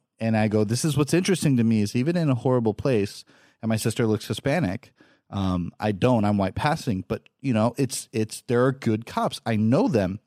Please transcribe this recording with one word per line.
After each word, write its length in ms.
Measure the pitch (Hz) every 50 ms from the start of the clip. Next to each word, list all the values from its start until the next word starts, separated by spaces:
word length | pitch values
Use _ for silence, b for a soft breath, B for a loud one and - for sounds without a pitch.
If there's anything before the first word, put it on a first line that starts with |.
| _ _ _ -
and 160 | 113 113 110
I 120 | 110 107 107
go, 160 | 104 107 107
"This 200 | 101 117 123 -
is 120 | 165 139
what's 180 | 131 151 - -
interesting 420 | 170 190 - 190 - - 156 135
to 80 | 120 117
me 180 | 113 113 107 104
is 140 | 101 -
even 180 | 120 127 160 175
in 120 | 180 165 147
a 60 | 131
horrible 400 | 113 - 135 127 127 117 110 98
place," 500 | - - 147 127 107 98 - - - - b b b b b b b -
and 60 | 110
my 80 | 110
sister 300 | 107 - 117 104 - 120
looks 220 | 110 107 101 - -
Hispanic. 640 | 104 - - 135 143 180 143 92 92 113 - - b b b b b b b _
Um, 420 | 101 98 98 92 90 90 87 - - -
I 120 | 107 107 104
don't, 320 | 92 - 127 123 113 101
I'm 120 | 104 104
white 180 | 101 98 95 -
passing, 500 | - - 147 160 160 - 135 101 92 95 -
but, 200 | 113 - - _ _ _
you 120 | - 135 120
know, 220 | 107 107 120 -
it's, 320 | - 143 120 - - - - -
it's, 300 | 110 110 107 - - -
there 220 | - 123 120 127
are 80 | 135 135
good 340 | 139 - 120 110 110 113
cops. 340 | - - 226 233 175 - - -
I 120 | 117 113
know 320 | 107 110 110 120 160 254 262
them. 320 | 151 110 95 87 95 - -